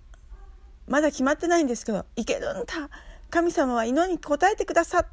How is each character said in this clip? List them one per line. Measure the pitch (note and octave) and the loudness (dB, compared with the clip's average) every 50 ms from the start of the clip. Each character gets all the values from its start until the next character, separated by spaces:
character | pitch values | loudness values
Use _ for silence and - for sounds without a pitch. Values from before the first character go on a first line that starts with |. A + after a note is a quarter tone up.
| - - - - - - - - - - - - - - - - - | -20 -20 -20 -20 -20 -20 -20 -18 -18 -20 -20 -20 -20 -20 -20 -16 -6
ま | - B3+ D4 | -2 2 2
だ | D#4 C#4+ | 2 2
決 | - - B3+ | 2 0 0
ま | C#4 | 0
っ | D4+ | 0
て | - F4 | 0 0
な | E4 F4 E4+ | 2 2 2
い | D4 | 2
ん | |
で | A#3+ A#3 | 2 -2
す | - - | -4 -4
け | A#3 G#3 | -4 -4
ど、 | F3+ - - - | -4 -6 -6 -8
行 | A#3+ A3 | -6 -4
け | - - - | -4 -4 -4
る | D#3 - - - | -4 -6 -6 -6
ん | - | -6
だ。 | - - D#4+ C#4+ - - - - - - - - - | -6 -6 -8 -8 -10 -12 -18 -20 -20 -20 -20 -10 -2
神 | - E4+ E4+ F4 - | 0 0 2 2 2
様 | E4+ C#4 B3+ A#3+ | 2 2 2 2
は | A#3 A3+ | 0 0
祈 | A#3 C4 D#4+ F4+ F#4+ | 2 2 2 2 2
り | E4+ | -2
に | - - | -4 -2
応 | D4 D4 C#4+ F4+ G4 | -2 0 2 4 2
え | G#4+ | 2
て | - - | 2 -2
く | - D#4+ | 0 0
だ | E4+ E4 | 0 2
さ | - F#4 F4 E4 | 2 2 0 0
っ | - | 0